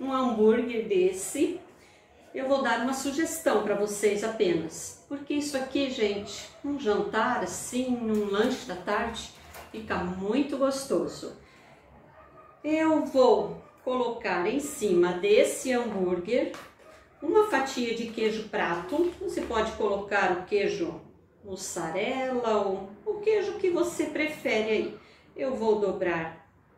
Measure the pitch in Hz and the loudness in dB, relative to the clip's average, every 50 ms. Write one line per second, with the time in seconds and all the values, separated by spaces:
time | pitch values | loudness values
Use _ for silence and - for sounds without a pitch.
0 | 254 269 262 262 254 233 214 208 214 220 226 247 247 247 240 220 202 - 202 180 | -6 -2 -2 0 2 2 2 4 6 6 6 4 2 0 -2 -4 -2 0 2 4
1 | 180 190 - - - - - 277 320 359 - - - - - - - - - - | 4 2 2 -2 -8 -6 0 0 0 0 0 -4 -10 -16 -20 -20 -20 -20 -20 -20
2 | _ _ _ - - - - 254 269 262 277 - - 240 233 240 247 262 262 - | _ _ _ -20 -20 -12 -8 -6 -2 0 0 2 2 2 0 0 0 -2 -2 -2
3 | - 277 262 302 320 - - - - 277 226 208 208 208 202 202 208 208 - - | -4 -4 0 0 -2 -2 -2 -2 0 2 2 2 2 2 0 0 0 -2 -2 0
4 | - 208 202 208 - 220 - - 208 180 165 156 - - - - - - - - | 2 2 2 2 -2 -4 0 0 2 2 2 0 -2 -4 -8 -10 -12 -14 -14 -18
5 | - - 285 277 - - 294 294 285 - - 262 254 - - 285 277 254 247 240 | -14 -10 -10 -10 -6 -2 -2 -2 -2 -2 -2 -4 -4 -2 0 0 0 0 0 0
6 | 214 202 202 202 202 - - - - - - - - 285 285 269 - 214 202 185 | 0 0 0 -2 -6 -8 -10 -12 -14 -16 -18 -10 -6 -6 -6 -2 0 0 2 2
7 | 170 - 214 220 233 247 240 208 185 175 - - - - 247 247 254 254 240 240 | 0 0 0 0 2 2 0 0 -2 -4 -6 -8 -10 -4 -2 -2 0 0 0 -2
8 | 233 220 214 208 208 196 196 202 233 262 254 - - - 180 180 - 214 208 - | 0 0 0 2 2 0 2 2 2 2 2 -2 -6 -8 -10 -8 -4 -2 -2 -2
9 | 233 233 220 - - - - - - - - - - - - 220 220 - 202 180 | -2 -4 -6 -8 -12 -12 -16 -20 -20 -20 -18 -18 -18 -14 -14 -12 -6 -4 -4 -2
10 | 180 180 185 190 196 202 226 277 285 - 285 254 269 269 269 - - - 202 165 | -2 -4 -4 -4 -2 0 2 2 2 2 2 2 2 2 2 0 -2 0 0 0
11 | - - - - - - - - - - - - - - - - - - - - | 0 0 -6 -8 -12 -12 -12 -14 -20 -20 -20 -20 -20 -20 -20 -20 -20 -20 -20 -20
12 | - - - - - - - - - - - _ - 302 311 320 320 320 311 285 | -20 -20 -20 -20 -20 -20 -20 -20 -20 -20 -20 _ -4 0 0 2 4 4 4 2
13 | - - - 262 254 240 208 - - 170 - - - - - - - 254 254 247 | 2 0 4 6 8 8 8 6 4 -2 -6 -12 -14 -20 -20 -10 -6 -4 -2 -2
14 | 240 240 226 - - 196 180 175 175 214 254 294 294 - - - 214 202 180 175 | -2 -2 -4 -4 -4 -2 -2 0 0 0 0 -2 -4 -4 -8 -2 0 2 4 4
15 | 175 180 175 175 185 202 214 - - - - - - 262 247 240 240 220 196 196 | 4 4 2 0 2 6 6 6 6 4 2 -4 -2 0 0 0 0 -2 -2 0
16 | 185 180 180 170 - 214 240 277 330 - - - - - - _ - - - - | 0 0 0 -2 -2 0 0 0 0 0 -4 -10 -16 -18 -20 _ -20 -20 -20 -20
17 | - - _ - 277 320 427 427 415 - 285 269 269 - - 254 240 233 226 226 | -20 -20 _ -10 -2 4 6 6 6 6 4 0 0 0 -2 -4 -2 -2 -2 -4
18 | 226 - - 226 220 214 - - - - - 190 175 165 175 175 - - 285 311 | -6 -6 -4 0 0 0 0 0 -6 -6 -4 -2 -2 0 -2 -4 -4 -4 0 0
19 | 349 349 - - 403 349 - 339 - - 240 226 - - - - 226 196 196 196 | 0 0 0 -4 -6 -6 -4 -4 -4 -2 0 0 0 -2 -2 -2 0 0 0 0
20 | 196 - 208 196 190 180 175 175 - - 208 202 196 170 165 170 170 156 - - | -2 0 0 2 2 2 0 0 -2 0 0 2 2 2 0 -2 -4 -4 -6 -10
21 | - - - - _ _ _ _ - 202 190 185 - - - 180 165 165 170 185 | -14 -18 -20 -20 _ _ _ _ -14 -12 -12 -10 -10 -8 -8 -6 -6 -4 -4 -4
22 | 214 254 262 262 262 262 254 240 233 220 214 208 196 196 190 196 - - - - | -2 -2 -2 -2 -2 -2 -2 -2 0 2 2 2 2 0 -2 -4 -6 -10 -14 -10
23 | - 427 415 - - 440 440 415 359 - - 392 - 359 339 302 349 349 - - | -6 -4 -4 0 2 2 2 2 2 -2 -4 0 0 2 2 2 0 0 0 -4
24 | 311 302 - 285 311 302 - - - 254 226 214 220 226 220 185 - - - - | -4 -4 -2 -2 -2 -2 -4 -4 -2 0 0 0 2 2 0 0 0 -2 -6 -12
25 | - - - - _ - - - 185 175 - 208 226 220 208 208 202 190 175 - | -18 -20 -20 -20 _ -20 -8 -6 -4 -4 -2 0 2 2 4 4 2 0 0 0
26 | 185 175 170 165 165 165 - - - _ _ _ _ _ _ | 0 0 0 -2 -2 -6 -8 -14 -20 _ _ _ _ _ _